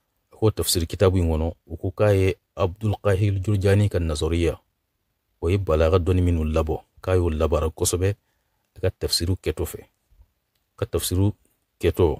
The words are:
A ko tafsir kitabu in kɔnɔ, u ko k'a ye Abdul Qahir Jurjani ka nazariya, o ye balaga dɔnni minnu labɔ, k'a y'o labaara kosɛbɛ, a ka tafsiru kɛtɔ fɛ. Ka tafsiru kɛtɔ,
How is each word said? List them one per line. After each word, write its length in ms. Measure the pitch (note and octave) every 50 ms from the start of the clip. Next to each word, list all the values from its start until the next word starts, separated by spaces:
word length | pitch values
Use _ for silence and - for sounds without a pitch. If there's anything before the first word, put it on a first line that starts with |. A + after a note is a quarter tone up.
| _ _ _ _ _ _ -
A 20 |
ko 160 | - A2 G#2+
tafsir 340 | - - E2 - - F2+ E2
kitabu 320 | - - - G2+ F#2 F#2
in 120 | F#2 E2+ D#2+
kɔnɔ, 240 | D#2+ D#2 D#2+ E2 - - _
u 100 | - E2
ko 140 | - - G2
k'a 220 | - - G#2+ G#2 G2+
ye 220 | F#2+ F#2+ F#2 F2 - _ _ _
Abdul 380 | - G2+ F2 E2+ - A2 G#2+ G2+ -
Qahir 380 | - G2+ F#2+ F#2 G#2+ G2+ G2 G2
Jurjani 480 | F#2 G#2+ G#2 G2 F#2+ G2 G2 G#2 G#2+ G2+
ka 100 | - F2+
nazariya, 600 | E2 D#2+ D2+ D2+ D#2+ D#2+ E2+ E2+ E2 D#2 - - _ _ _ _ _ _ _ _ _ _ _ _ _ _ _ _
o 80 | E2+
ye 100 | E2+ G2
balaga 400 | G2+ F#2 - D#2 D#2+ D#2+ D#2+ F2+
dɔnni 240 | F#2 D#2+ F#2+ F2+ F2+
minnu 220 | F2 F2 E2+ D#2+ D#2
labɔ, 400 | D#2 D#2 D#2+ D#2+ D#2 D2+ - - _ _ _
k'a 140 | - F#2 F#2
y'o 140 | F#2 F2 E2+
labaara 400 | D#2+ D2+ D#2+ D2+ E2 D#2 D#2 D2+
kosɛbɛ, 460 | - - F2+ - - E2+ F#2 G2 G2+ - _ _ _ _ _ _ _ _ _ _ _
a 40 | -
ka 80 | - F#2+ - _
tafsiru 380 | - - - - F2 F2+ F#2+
kɛtɔ 280 | - - E2+ D#2 - E2
fɛ. 140 | - - - - - _ _ _ _ _ _ - _ _ _ _ _ _ _ _ _ _
Ka 100 | - -
tafsiru 480 | - - E2 - - F2+ F#2 G2 G#2 - _ _ _ _ _ _ _ _ -
kɛtɔ, 240 | - E2+ - - F2+ D#2 C#2 -